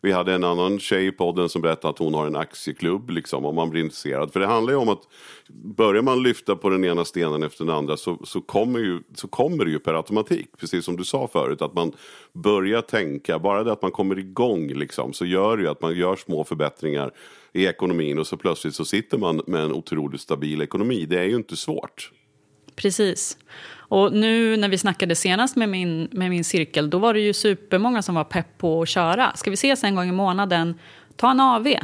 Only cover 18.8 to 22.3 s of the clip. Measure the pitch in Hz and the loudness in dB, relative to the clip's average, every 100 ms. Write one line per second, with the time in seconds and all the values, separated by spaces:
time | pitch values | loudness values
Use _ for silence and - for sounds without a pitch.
18.8 | 80 101 - 131 95 80 - 82 78 78 | -2 -2 -2 -2 0 0 -2 -2 -2 -4
19.8 | - 78 71 76 - 76 76 76 76 95 | -4 -4 -4 -8 -6 -4 -2 -4 -2 -2
20.8 | 110 120 78 90 92 120 110 - - - | 0 -2 0 0 2 0 -4 -8 -6 -6
21.8 | - - - _ _ | -8 -14 -20 _ _